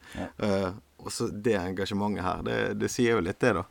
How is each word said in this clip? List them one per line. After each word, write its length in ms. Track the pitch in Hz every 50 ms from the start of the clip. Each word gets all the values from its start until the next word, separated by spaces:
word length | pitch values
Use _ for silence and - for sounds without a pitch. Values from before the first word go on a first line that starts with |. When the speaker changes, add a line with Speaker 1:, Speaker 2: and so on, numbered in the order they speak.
| - - - - 92 - -
Speaker 1:
Ja. 80 | - -
Speaker 2:
Eh, 260 | 104 98 98 98 90 98 113 - _ _
och 140 | - - - -
så 140 | - 117
det 280 | 107 - 104 104 117 107
engagemanget 680 | 95 87 92 92 95 95 - 104 98 104 104 98 90 90
här, 200 | 92 85 82 82
det, 300 | 117 117 113 107 98 104
det 160 | 104 107 104
säger 260 | - - 120 117 113
ju 60 | 110
lite 260 | 85 95 101 - 139
det 60 | 123 101
då. 120 | 85 90 -